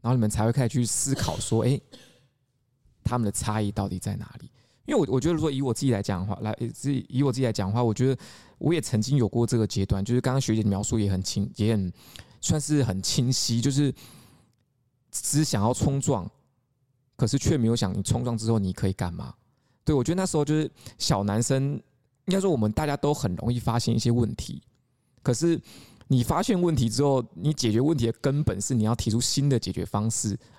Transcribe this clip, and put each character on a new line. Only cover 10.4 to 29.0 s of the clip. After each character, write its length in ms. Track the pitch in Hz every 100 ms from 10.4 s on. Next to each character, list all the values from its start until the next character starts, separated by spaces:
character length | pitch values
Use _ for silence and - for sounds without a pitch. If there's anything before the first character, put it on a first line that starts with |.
学 140 | 127
姐 80 | 110
描 180 | 104 98
述 160 | 110 113
也 140 | 101
很 100 | 95
清， 260 | 95 98 98 -
也 160 | 104
很， 200 | 107 92 - - - - -
算 180 | - 156
是 240 | 143 147
很 160 | 123 95
清 300 | - - 123
晰， 300 | 127 - 120
就 80 | 139
是 240 | 139 143 - - - - _ _ _ _ _ _ _ _
只 320 | - - 143
想 200 | 156 110
要 100 | 107
冲 280 | 127 143 139
撞， 280 | 143 113 87 _ _ _ _ _ _ _ _
可 100 | -
是 120 | 110 139
却 200 | - 156
没 100 | 113
有 80 |
想 220 | 117 98 92
你 60 |
冲 220 | 95 120
撞 120 | 123 117
之 140 | 110
后 80 | 113
你 140 | 95
可 160 | 92 98
以 20 |
干 220 | 95 90
嘛。 200 | 85 - - _ _ _ _
对， 100 | -
我 80 | 147
觉 80 | 123
得 100 | 175
那 40 |
时 100 | 190
候 80 | 160
就 100 | 147
是 160 | 156 156 _ - -
小 260 | - 110
男 180 | 104 104
生， 400 | 117 135 139 147 _ _ _ _
应 80 | -
该 80 | 190
说 80 | 190
我 80 | 139
们 120 | 107
大 140 | 107
家 120 | 151 143
都 160 | 147
很 200 | 147 110 87
容 160 | 117
易 40 | 123
发 220 | - 117
现 160 | -
一 40 | 117
些 120 | 123
问 180 | 120 110
题， 260 | - - - _ _ _ _ _ _
可 120 | -
是 240 | - 165 165 - - - - -
你 160 | 127
发 200 | 120 156
现 180 | 214 190
问 140 | 175
题 140 | 156 120
之 120 | 113
后， 200 | 143 135 120
你 200 | 82 123
解 180 | 151 117
决 80 | 107
问 180 | 143 160
题 100 | 113
的 40 |
根 300 | - 143 143
本 160 | 151 98
是 140 | -
你 100 | 110
要 100 | 107
提 160 | 117